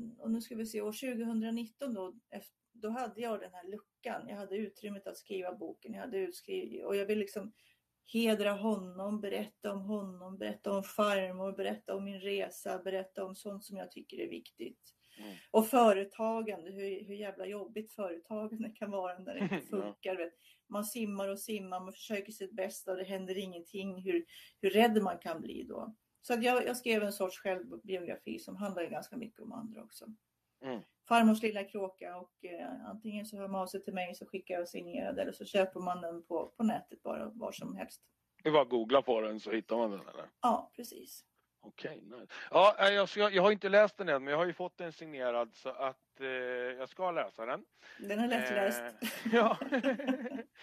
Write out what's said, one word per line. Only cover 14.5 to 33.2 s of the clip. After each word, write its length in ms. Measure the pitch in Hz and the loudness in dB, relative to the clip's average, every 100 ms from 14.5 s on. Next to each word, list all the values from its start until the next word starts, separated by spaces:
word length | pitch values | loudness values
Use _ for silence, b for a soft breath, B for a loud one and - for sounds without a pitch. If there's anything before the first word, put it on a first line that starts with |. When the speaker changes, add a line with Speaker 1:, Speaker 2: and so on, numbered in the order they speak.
| _ - - - _ B B | _ -12 -12 -20 _ B B
Speaker 2:
Mm. 180 | 214 185 B | -14 -14 B
Speaker 1:
Och 160 | 220 220 | 4 6
företagande, 1040 | 262 233 196 196 - 220 226 220 185 165 | 8 8 8 2 -2 -2 0 -4 -6 -8
hur, 320 | 196 196 190 202 | -8 -6 -6 -8
hur 100 | 202 | -8
jävla 300 | 208 190 190 | -8 -6 -8
jobbigt 460 | 208 214 214 220 | -6 -8 -8 -10
företagande 760 | - 196 170 - 214 214 220 220 | -6 -6 -6 -6 -6 -6 -6 -8
kan 220 | - 208 | -6 -4
vara 280 | 202 180 180 | -2 -2 -6
när 140 | 185 196 | -8 -2
det 40 | |
inte 160 | 196 185 | 0 -2
Speaker 2:
<laughs> 160 | - | -2
Ja. 100 | 202 | -4
Speaker 1:
funkar. 340 | 196 202 190 185 | -4 -6 -4 -2
Vet. 160 | 170 - b b _ | -4 -8 b b _
Man 180 | 202 214 | -4 -4
simmar 420 | 240 214 196 196 | -2 -2 -2 -2
och 120 | 196 | -4
simmar, 400 | - 214 190 185 | -4 -6 -4 -6
man 140 | 185 | -8
försöker 380 | 190 - 208 202 | -14 -6 -4 -4
sitt 200 | 214 190 | -10 -8
bästa 380 | 220 190 - - | -4 -4 -4 -4
och 60 | 185 | -4
det 60 | |
händer 340 | 185 196 185 185 | -2 -4 -2 -4
ingenting. 640 | 190 175 170 202 196 185 | -4 -8 -10 -6 -6 -6
Hur, 240 | 190 175 170 B B B | 0 0 0 B B B
hur 80 | 190 | 4
rädd 340 | 190 233 214 | 8 8 8
man 140 | 190 170 | 4 -2
kan 220 | 180 165 | -6 -6
bli 220 | - - | -6 -8
då. 320 | - - 226 - _ _ | -8 -8 -10 -12 _ _
Så 120 | - | -2
att 100 | 240 | 2
jag, 240 | 240 247 - | 4 4 2
jag 100 | 240 | -2
skrev 260 | 240 220 | 2 2
en 100 | 208 | 2
sorts 240 | 202 190 - | 0 -2 -2
självbiografi 1000 | 202 185 170 170 196 185 170 - - - | -2 -2 -4 -12 -6 -4 -4 -8 -8 -10
som 160 | - 190 | -10 -6
handlar 280 | 202 180 165 | -4 -2 -4
ganska 320 | 156 - 185 | -6 -8 -10
mycket 220 | - - | -10 -12
om 100 | - | -14
andra 320 | - 220 220 | -10 -10 -12
också. 220 | - - - 220 _ _ _ _ | -16 -18 -18 -18 _ _ _ _
Speaker 2:
Mm. 160 | 269 240 - _ - | -8 -8 -8 _ 4
Speaker 1:
Farmors 340 | 233 226 220 | 8 8 6
lilla 220 | 220 202 | 2 -2
kråka, 540 | 196 214 190 - 175 180 | -6 -6 -6 -8 -12 -12
och, 280 | - _ 185 | -16 _ -14
eh, 400 | 170 170 175 208 | -10 -10 -10 -12
antingen 400 | 208 220 208 | -10 -8 -8